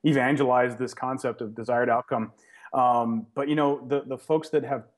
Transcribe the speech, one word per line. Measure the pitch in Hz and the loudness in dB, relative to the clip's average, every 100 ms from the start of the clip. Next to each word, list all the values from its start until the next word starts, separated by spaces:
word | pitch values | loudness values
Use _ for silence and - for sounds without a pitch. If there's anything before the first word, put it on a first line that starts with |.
evangelize | 151 139 127 143 135 123 123 113 | 4 4 4 2 4 4 2 0
this | 123 | -8
concept | - 127 131 131 113 | -4 -6 -4 -4 -6
of | 110 | -8
desired | 113 113 120 123 | -8 -2 0 2
outcome. | 117 - 127 107 _ _ - - | 0 0 -4 -4 _ _ -20 -6
Um, | 139 123 120 117 113 110 | 0 2 2 0 -2 -6
but, | - 139 | -6 -2
you | |
know, | 151 143 143 127 | 2 2 0 -2
the, | 143 127 | -4 -4
the | 131 | -10
folks | - 160 156 | -2 -2 0
that | 151 | -2
have | 139 131 - | -2 -6 -8